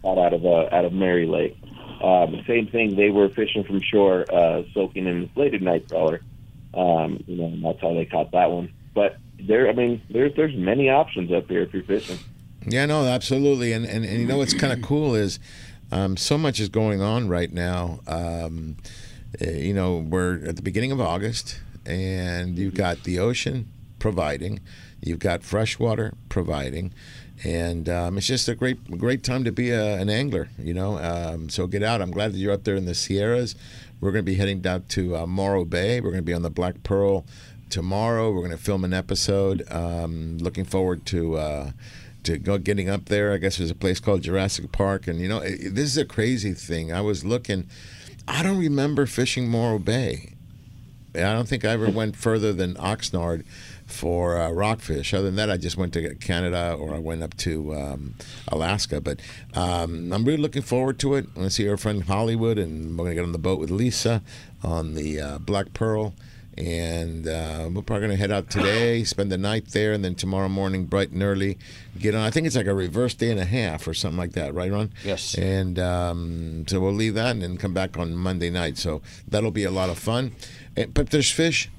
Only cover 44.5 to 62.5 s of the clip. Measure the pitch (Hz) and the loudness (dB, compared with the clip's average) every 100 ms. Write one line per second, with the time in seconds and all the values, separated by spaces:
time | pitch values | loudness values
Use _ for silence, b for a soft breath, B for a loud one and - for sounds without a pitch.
44.5 | - - - 98 98 - 82 92 110 87 | -2 -4 2 2 2 -2 -2 0 -2 -2
45.5 | 98 95 98 147 139 - - 113 127 101 | -4 -4 -2 0 0 0 2 2 2 0
46.5 | 87 - 82 80 87 104 92 82 120 120 | -4 -4 -4 -2 0 0 0 0 -2 0
47.5 | 95 87 B B B B B - 131 175 | -4 -4 B B B B B -4 0 2
48.5 | 196 160 143 143 143 135 - 127 - 120 | 2 2 2 2 2 2 2 0 0 2
49.5 | 117 117 110 90 120 123 - - - - | 2 2 2 2 0 0 -4 -8 -20 -20
50.5 | - - - - - - 85 92 113 117 | -20 -20 -20 -20 -20 -8 0 2 2 0
51.5 | 127 110 113 110 104 110 101 117 110 107 | 0 2 2 2 2 -2 0 2 4 2
52.5 | 92 90 - 90 113 - 90 85 82 - | 2 -2 0 -2 -2 -2 -2 0 -2 -6
53.5 | B B B - - 85 87 87 85 82 | B B B -14 -6 -2 0 2 2 0
54.5 | 85 104 113 - 73 69 98 98 92 107 | 0 0 0 -2 -4 0 0 0 0 0
55.5 | 92 87 82 87 85 78 - - 87 90 | 0 -2 -2 -2 -2 -4 -6 -2 0 0
56.5 | 87 87 78 78 78 80 82 80 - 87 | 0 -2 -4 -4 -4 -4 -4 -6 -4 -2
57.5 | 78 76 76 71 69 69 57 B B - | -2 -4 -4 -6 -6 -8 -12 B B -4
58.5 | 78 82 104 - 76 - - B B B | -2 0 -2 -2 -2 -4 -6 B B B
59.5 | - 90 87 85 82 87 98 120 156 151 | -2 0 0 -2 -4 -2 0 2 2 0
60.5 | 139 - 123 131 131 139 139 - - 92 | -2 0 0 0 0 0 0 -2 -4 -2
61.5 | - 101 101 107 104 87 98 113 113 113 | 0 0 0 0 -2 0 2 2 2 2